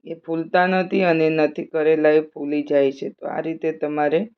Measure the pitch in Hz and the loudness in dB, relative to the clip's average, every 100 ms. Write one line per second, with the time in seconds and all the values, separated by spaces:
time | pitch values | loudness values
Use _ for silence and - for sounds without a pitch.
0 | - 165 - 165 165 180 185 185 185 196 | -14 -14 -8 -6 0 2 2 0 0 0
1 | 180 160 160 156 151 160 - 160 151 156 | 2 2 2 2 0 -2 -6 0 2 4
2 | 151 156 156 - 143 147 147 143 139 139 | 4 4 0 -10 -4 -4 0 2 2 0
3 | - - 147 160 156 165 160 160 151 147 | -12 -10 -8 -6 -6 -6 -6 -4 -6 -2
4 | 147 160 226 | 0 0 -2